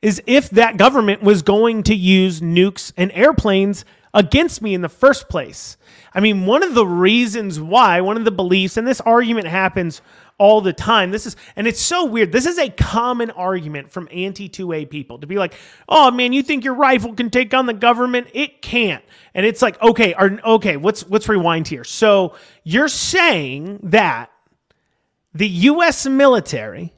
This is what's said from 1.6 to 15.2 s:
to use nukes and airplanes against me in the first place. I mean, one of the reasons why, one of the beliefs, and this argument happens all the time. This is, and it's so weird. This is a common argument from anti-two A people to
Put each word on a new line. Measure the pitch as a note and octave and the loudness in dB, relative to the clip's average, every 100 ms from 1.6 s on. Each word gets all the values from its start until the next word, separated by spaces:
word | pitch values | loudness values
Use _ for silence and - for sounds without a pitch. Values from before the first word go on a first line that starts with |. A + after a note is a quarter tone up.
| A#3 A3+ | 2 0
to | G#3 | -2
use | G#3+ F3+ F#3+ F#3 E3 | 0 4 4 4 -2
nukes | E3+ E3+ F#3+ F#3+ - - | -2 2 2 0 -16 -4
and | F#3 | -4
airplanes | F3 C4 D4 A3 G3 G3 G3+ - _ _ G#3 | 2 2 2 0 0 0 -4 -12 _ _ 0
against | G3 C4+ E4+ - | 2 2 0 -4
me | G#3+ | -6
in | F#3 | -6
the | F3 | -6
first | _ C4 C#4 - | _ 2 2 -4
place. | F3 C3+ - - - _ _ - | -8 -8 -14 -20 -20 _ _ -10
I | - | 0
mean, | G#3+ G3+ F#3 | 0 2 2
one | C4 | 2
of | F#4 | 2
the | A#3+ G3+ | 2 0
reasons | F3 F#3 A3+ A#3+ G#3+ G3+ D3+ | 2 2 2 0 -4 -6 -8
why, | D#3 G#3+ A3+ F3 | -2 2 4 2
one | F#3 A3 | 0 -2
of | A3+ | -2
the | |
beliefs, | F#3+ F#3 F#3+ F#3+ - | -2 0 0 0 -4
and | A#3 | -4
this | C4 | -4
argument | - A#3 A#3+ A3+ F3 | 2 2 2 -4 -4
happens | F3+ F#3+ G3 E3+ - _ _ _ _ | -2 -2 -2 -6 -8 _ _ _ _
all | G3+ G#3+ | 4 4
the | F#3+ | 2
time. | - G3+ A3+ F#3 | -6 0 0 0
This | G#3 A#3 | -6 -10
is, | - - - | -16 -20 -6
and | A3 | -6
it's | A3+ | -4
so | - F4 D#4+ | -4 -2 -2
weird. | A3+ G3 | -2 0
This | G3 C#4 | 0 -2
is | F4+ | -4
a | C#4 | -4
common | - - A3 A#3+ B3 A3+ | -2 -2 -2 -2 -4 -6
argument | - F3+ F#3 D3+ D3 C#3 | -6 -6 -6 -8 -12 -12
from | - F3 | -16 -14
anti-two | E3+ F#3 G3 G3+ - F#3 | -10 -10 -10 -18 -12 -8
A | D#3+ D3+ | -8 -10
people | D3+ C3 | -14 -14
to | A#2+ | -18